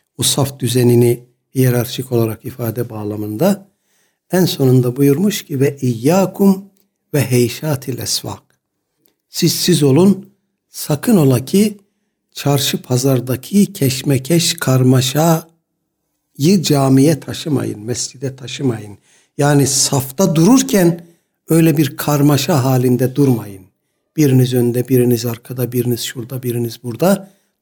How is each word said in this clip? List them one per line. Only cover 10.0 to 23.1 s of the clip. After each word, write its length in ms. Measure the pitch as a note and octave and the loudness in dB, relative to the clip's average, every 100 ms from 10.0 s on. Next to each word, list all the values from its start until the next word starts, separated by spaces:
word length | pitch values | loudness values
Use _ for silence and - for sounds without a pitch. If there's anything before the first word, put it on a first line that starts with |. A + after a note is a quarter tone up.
| F#3+ F#3+ - _ _ _ _ | 4 2 -4 _ _ _ _
sakın 480 | - - D3 - G#3 | -14 -6 -4 2 4
ola 280 | C#3 B2 | 4 2
ki 340 | - G3 G#3+ G3+ _ _ _ _ _ | 0 0 0 -2 _ _ _ _ _
çarşı 500 | - C#3 C#3+ C3+ D#3+ | -8 -2 0 -2 -6
pazardaki 880 | - B2 C3+ C3 B2+ A#2+ - G3 G3 | -4 -2 0 0 -2 -8 -2 0 0
keşmekeş 840 | - C3+ C3+ - C3 - E3+ E3+ | 0 -2 -2 -2 -2 0 0 0
karmaşayı 880 | - - C3 B2+ C3 B2+ D3 E3 D#3+ - _ _ _ _ _ _ _ _ - C#3+ G3+ | -2 0 2 4 4 2 0 2 0 -2 _ _ _ _ _ _ _ _ -2 2 2
camiye 580 | C#3+ D3 C3+ C3+ C#3 D3 | 2 2 4 4 4 2
taşımayın, 600 | - A#2 E3 C3 A2 G#2 | -4 -10 -4 -4 -4 -8
mescide 560 | G#2+ B2 - B2 C3+ C3 | -8 -8 -8 -10 -12 -10
taşımayın. 640 | A#2+ - C#3 A2 G#2 G2 _ _ _ - | -14 -6 -4 -4 -10 -20 _ _ _ -2
Yani 280 | D3 D3 C3 | 2 4 2
safta 680 | - - C#3 C3+ - G3 | 0 0 -2 -4 -2 0
dururken 720 | D#3+ E3+ C4 - G3+ E3+ E3+ - _ _ _ - | 2 4 4 4 2 2 0 -8 _ _ _ -2
öyle 280 | D#3+ E3 D3+ | 2 4 2
bir 200 | C#3 - | -2 -4
karmaşa 680 | - D3 C#3+ C#3+ - D#3+ | -2 2 2 2 2 0
halinde 520 | B2+ C3 B2+ B2 B2 | 2 0 2 0 0